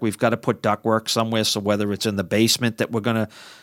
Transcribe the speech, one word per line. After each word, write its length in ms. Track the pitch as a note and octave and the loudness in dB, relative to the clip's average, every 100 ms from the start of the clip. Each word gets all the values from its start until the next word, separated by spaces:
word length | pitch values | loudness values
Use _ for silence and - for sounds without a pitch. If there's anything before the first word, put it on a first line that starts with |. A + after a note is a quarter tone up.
We've 160 | A2+ G2+ | -2 0
gotta 200 | A#2 A2+ | 0 0
put 240 | - A2 | -2 -2
ductwork 480 | A2 G#2 A2+ A2 A2 | 0 0 0 0 0
somewhere. 340 | A#2 A2+ A2+ G#2+ | -2 0 0 0
So 140 | G#2+ | 0
whether 320 | G2+ G2+ G#2 | 0 0 0
it's 140 | G2+ A2+ | -2 -2
in 100 | G2+ | -2
the 80 | |
basement 540 | F2 G#2 A2+ - A#2+ A2 | 0 2 4 2 0 -2
that 140 | A#2 | -4
we're 80 | A2+ | -2
gonna, 300 | A2+ A2+ G#2+ - - - | -2 0 -2 -8 -20 -20